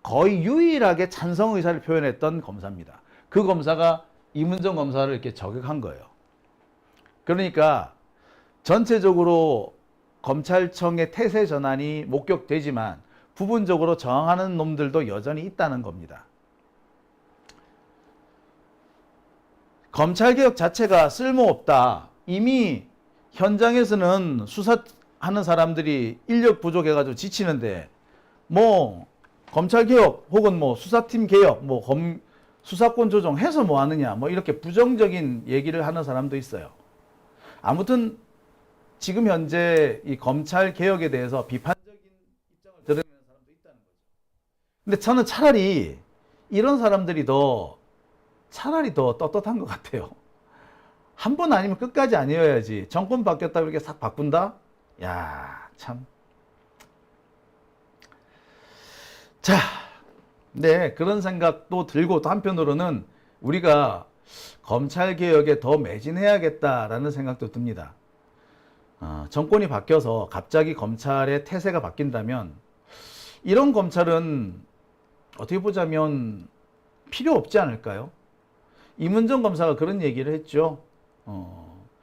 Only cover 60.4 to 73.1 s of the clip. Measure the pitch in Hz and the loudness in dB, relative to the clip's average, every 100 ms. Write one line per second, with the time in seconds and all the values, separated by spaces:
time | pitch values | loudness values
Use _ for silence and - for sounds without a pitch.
60.4 | _ 135 160 170 156 151 175 208 185 180 | _ 0 4 4 2 -2 -2 -2 -4 0
61.4 | 170 156 - 180 - 147 170 170 151 208 | 0 0 -4 -6 -2 0 2 2 0 -2
62.4 | 196 175 147 147 180 131 - _ _ _ | -2 -2 0 0 -2 -4 -8 _ _ _
63.4 | 123 180 170 147 131 92 - _ _ - | -4 0 4 4 2 -4 -12 _ _ -20
64.4 | - - - 117 139 160 185 170 170 156 | -20 -20 -4 -4 -2 -2 -2 0 4 4
65.4 | 147 147 127 151 110 107 131 175 202 202 | 6 2 2 0 0 -8 -8 -2 2 2
66.4 | 160 151 143 127 107 113 147 139 135 127 | 0 -2 -2 -2 -2 -4 -6 -6 -8 -8
67.4 | 113 120 120 95 73 - _ _ _ _ | -10 -8 -8 -8 -14 -20 _ _ _ _
68.4 | _ _ _ _ _ _ 82 78 73 147 | _ _ _ _ _ _ -12 -12 -8 -6
69.4 | 151 214 185 107 - 160 117 113 98 95 | 0 0 0 -4 0 2 2 -4 -6 -10
70.4 | - 156 160 151 110 113 139 139 135 143 | -2 0 0 -2 -8 -6 -4 -2 -2 -4
71.4 | 143 185 190 175 92 - 143 120 110 127 | -6 -6 -4 -4 -6 -6 -6 -6 -6 -8
72.4 | 92 71 _ _ _ - - | -10 -16 _ _ _ -20 -20